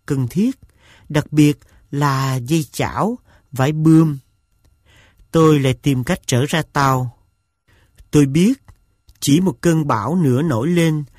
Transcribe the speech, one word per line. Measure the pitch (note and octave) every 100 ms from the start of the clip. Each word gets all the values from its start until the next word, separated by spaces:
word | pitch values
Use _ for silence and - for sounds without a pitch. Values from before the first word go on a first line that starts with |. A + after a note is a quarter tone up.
| -
cần | C#3 B2
thiết, | E3+ A#3 - - _ _ _ -
đặc | D3 -
biệt | D3+ D3 C#3+ _ _ _
là | C#3+ C#3+ C3+ C3+ C3
dây | A#2+ E3 D3
chảo, | - B2 B2 F#3 B3 _ _ _
vải | - C3
bươm. | D#3 D#3 D#3+ D#3+ C#3 - _ _ _ _ _ _ _ _ _ _
Tôi | E3 D#3+ D3+
lại | C3+
tìm | B2+ D3 B2+
cách | B2 F#3 -
trở | B2 C#3+
ra | E3 D3
tàu. | D3 C3+ C3 B2+ - _ _ _ _ _ _ _ _ _
Tôi | D3 C#3+
biết, | D3 G3 C4+ - _ _ _ _ _
chỉ | - C#3+
một | F#3 B2+
cơn | F3 D#3+ D3
bão | A2+ G#2 F3+
nữa | D3 B2
nổi | E3 A2+ D3
lên | F3 E3 D#3 C#3+